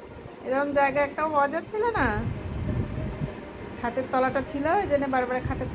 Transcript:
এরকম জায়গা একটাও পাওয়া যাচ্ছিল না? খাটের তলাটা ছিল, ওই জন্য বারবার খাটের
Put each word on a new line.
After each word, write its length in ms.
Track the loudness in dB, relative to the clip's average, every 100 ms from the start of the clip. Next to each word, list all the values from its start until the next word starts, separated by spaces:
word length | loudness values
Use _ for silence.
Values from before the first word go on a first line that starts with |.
| -16 -16 -16 -10 -2
এরকম 240 | 0 2 4
জায়গা 200 | 4 4 0
একটাও 200 | 0 2
পাওয়া 160 | 4 4
যাচ্ছিল 300 | 2 -2 0 0 2
না? 80 | 2 2 -2 -4 -6 -4 -2 -2 -2 -4 -6 -4 -6 -6 -12 -12 -12 -6
খাটের 280 | -4 -2 0
তলাটা 300 | 2 2 2 -2
ছিল, 140 | -2 2 2
ওই 60 | 4
জন্য 140 | 2 2
বারবার 320 | 2 2 0 -2
খাটের 220 | -2 -2